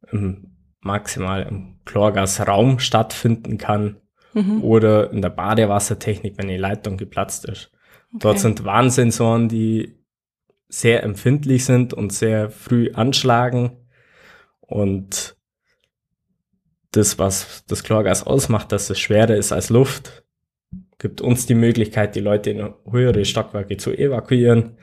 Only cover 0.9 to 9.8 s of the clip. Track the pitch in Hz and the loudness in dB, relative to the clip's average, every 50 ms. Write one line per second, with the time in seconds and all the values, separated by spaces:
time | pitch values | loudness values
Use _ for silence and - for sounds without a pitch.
0.9 | 101 104 104 - - - 92 92 95 98 - 101 101 95 92 - - _ _ - | -6 -4 -6 -6 -8 -6 -4 -4 -4 -4 -6 -6 -8 -12 -12 -14 -20 _ _ -4
1.9 | - 104 104 107 101 98 98 92 - - 104 - 101 101 117 135 131 127 - - | 0 2 2 4 4 2 0 0 -2 -2 0 2 4 4 4 4 4 2 0 0
2.9 | - 113 113 - - - - 117 113 113 - - 110 98 - - 104 104 104 104 | 2 0 0 0 -4 -2 0 0 0 0 -4 -8 -8 -6 -2 -2 -2 -2 -2 -4
3.9 | 104 - _ _ _ _ _ _ - 214 196 196 214 220 - 113 113 113 110 107 | -6 -10 _ _ _ _ _ _ -4 -2 -2 0 -2 -2 2 4 4 6 6 6
4.9 | 107 107 101 - - 107 95 90 - - 85 101 110 113 110 101 101 104 - - | 4 4 2 0 -2 -4 -4 -4 -4 -4 -4 0 2 2 2 2 2 0 0 -2
5.9 | 110 - - 113 101 - - 101 - - 98 98 92 92 95 98 104 101 - 107 | -6 -6 -4 -6 -6 -4 -6 -10 -8 -8 -6 -6 -4 -4 -4 -4 -4 -6 -6 -8
6.9 | 95 95 101 - - - 98 - - - - - 92 - - - _ _ _ _ | -8 -8 -8 -8 -6 -6 -6 -6 -8 -10 -10 -12 -12 -14 -16 -20 _ _ _ _
7.9 | _ _ _ _ 240 220 - 107 104 101 101 113 101 - - 98 101 113 131 127 | _ _ _ _ -10 0 2 2 2 4 2 0 0 0 -4 0 2 4 4 4
8.9 | 120 139 123 117 - - 120 113 113 117 117 110 113 110 110 110 110 110 | 4 2 2 2 2 2 2 2 2 2 0 0 0 -2 -2 0 -2 -2